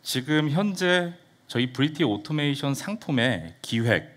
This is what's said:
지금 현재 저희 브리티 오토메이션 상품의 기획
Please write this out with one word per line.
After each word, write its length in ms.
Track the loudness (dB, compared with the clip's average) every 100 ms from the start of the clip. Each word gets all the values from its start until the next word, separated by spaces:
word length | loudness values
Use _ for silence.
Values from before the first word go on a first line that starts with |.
지금 480 | -4 -4 0 2 2
현재 640 | 0 0 0 2 4 2 -6 _ _ _
저희 260 | -2 -2
브리티 300 | 0 0 2
오토메이션 720 | 0 0 -2 -2 0 0 -2
상품의 840 | -4 -4 -8 -2 2 2 0 -4 -14
기획 480 | -4 -2 2 2 0